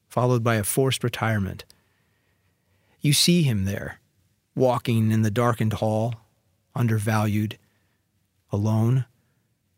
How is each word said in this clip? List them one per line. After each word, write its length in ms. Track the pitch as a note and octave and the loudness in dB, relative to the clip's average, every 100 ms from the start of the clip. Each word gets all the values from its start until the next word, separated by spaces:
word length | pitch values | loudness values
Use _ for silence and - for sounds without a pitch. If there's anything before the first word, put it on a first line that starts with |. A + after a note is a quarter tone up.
| _ | _
followed 380 | A#2 B2 B2 | -2 0 2
by 120 | A#2 A2 | 0 -2
a 80 | |
forced 380 | G2+ - C3 A#2+ | -2 0 0 0
retirement. 640 | A#2+ - A2+ G#2+ F#2+ - - _ _ _ _ _ _ _ _ _ _ _ _ _ | -4 -2 -2 -2 -4 -6 -16 _ _ _ _ _ _ _ _ _ _ _ _ _
You 120 | D3 | 0
see 280 | C#3+ - F3 | 2 4 4
him 220 | C#3+ G#2 | 2 0
there, 360 | F#2+ G2 C#2 - _ _ _ _ _ | -2 -4 -8 -14 _ _ _ _ _
walking 560 | C#3 B2+ A#2+ - A2+ A2 | 0 2 2 0 0 2
in 120 | A2 | 2
the 80 | A2 | 0
darkened 440 | G#2+ A#2+ A2+ A2+ | 2 0 0 -2
hall, 420 | G2+ A2 A2 A#2 A#2 _ _ _ _ _ | -2 -2 -2 -4 -6 _ _ _ _ _
undervalued, 840 | - A#2+ A2 A2 G#2+ G#2+ G#2 A2 - _ _ _ _ _ _ _ _ - | -4 0 0 0 0 0 -2 -4 -8 _ _ _ _ _ _ _ _ -6
alone, 540 | G2+ G#2+ A2 A2+ C3 - _ _ _ _ _ _ | -2 0 2 2 0 -2 _ _ _ _ _ _